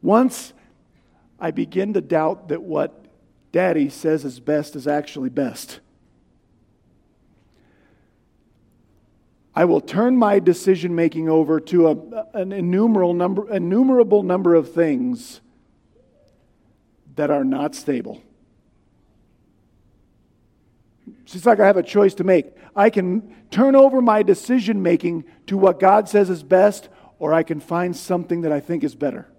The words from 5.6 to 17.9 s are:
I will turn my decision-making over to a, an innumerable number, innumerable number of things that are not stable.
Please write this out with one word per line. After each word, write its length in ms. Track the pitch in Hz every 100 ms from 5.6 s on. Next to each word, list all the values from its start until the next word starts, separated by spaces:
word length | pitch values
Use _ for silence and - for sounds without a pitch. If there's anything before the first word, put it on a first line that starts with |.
| - - _ _ _ _ _ _ _ _ _ _ _ _ _ _ _ _ _ _ _ _ _ _ _ _ _ _ _ _ _ _ _ _ _ _ _ _ _
I 100 | -
will 160 | 175 160
turn 360 | - 175 233 254
my 240 | 220 202
decision-making 880 | 170 170 - 185 175 170 165 165 160
over 320 | 160 151 160
to 260 | 156 180 165
a, 400 | 151 - 214 220
an 180 | 214 185
innumerable 600 | 196 175 180 226 214 180
number, 340 | 175 180 190 208
innumerable 720 | 202 170 196 262 254 220 208
number 320 | 190 185 185 170
of 160 | 151
things 680 | - 165 135 123 120 - - _ _ _ _ _ _ _ _ _ _ _ _ _ _ _ _ _
that 160 | 135 147
are 140 | 147
not 320 | 135 131 147 -
stable. 460 | -